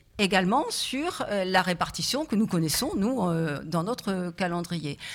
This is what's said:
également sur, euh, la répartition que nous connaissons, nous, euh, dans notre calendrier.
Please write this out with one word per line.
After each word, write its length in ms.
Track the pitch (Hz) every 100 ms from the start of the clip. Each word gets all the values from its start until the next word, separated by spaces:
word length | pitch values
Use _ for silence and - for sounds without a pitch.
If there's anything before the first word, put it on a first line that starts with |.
| _ -
également 460 | 196 190 185 254 466
sur, 540 | - - 262 320 - -
euh, 140 | 202
la 180 | 185 185
répartition 600 | 180 170 165 - - 262
que 100 | 311
nous 140 | 208 214
connaissons, 420 | 175 160 - 285 330
nous, 260 | 208 262
euh, 400 | 180 165 160 139
dans 220 | 156 165
notre 480 | 180 247 - 190 175 170
calendrier. 640 | 185 170 - 170 147 143 -